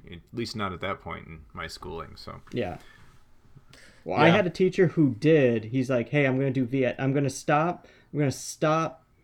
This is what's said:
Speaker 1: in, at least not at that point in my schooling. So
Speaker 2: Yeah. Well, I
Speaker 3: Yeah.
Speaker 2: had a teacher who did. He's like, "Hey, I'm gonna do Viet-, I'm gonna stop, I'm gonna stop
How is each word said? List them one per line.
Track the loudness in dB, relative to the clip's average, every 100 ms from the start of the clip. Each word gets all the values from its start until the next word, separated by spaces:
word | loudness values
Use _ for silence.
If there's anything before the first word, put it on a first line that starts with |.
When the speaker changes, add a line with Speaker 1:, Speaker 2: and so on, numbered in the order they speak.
| -18
Speaker 1:
in, | -18
at | -12 -8
least | -8 -6
not | -6
at | -6
that | -6 -6
point | -8 -12 -12
in | -18 -14
my | -12 -10
schooling. | -10 -12 -12 -12 -16
So | -16 -16 -10
Speaker 2:
Yeah. | -6 -6 -8 -16 -20 -20 -20 -20 -20 -20 -20 -20 -20 -20 -16
Well, | -4 4
I | 6
Speaker 3:
Yeah. | 6
Speaker 2:
had | 2
a |
teacher | 2 2 4 2
who | 4 2
did. | 2 4 6 4 2 -2
He's | -2 0
like, | 0 0
"Hey, | 0 2
I'm | 2
gonna | 0
do | 0 0
Viet-, | 0 0 0
I'm | 0
gonna | 0 0
stop, | -2 0 2 2 -4 -12 -20 _
I'm | -2
gonna | -2
stop | -2 -10 -2 0 2 0 -6 _ _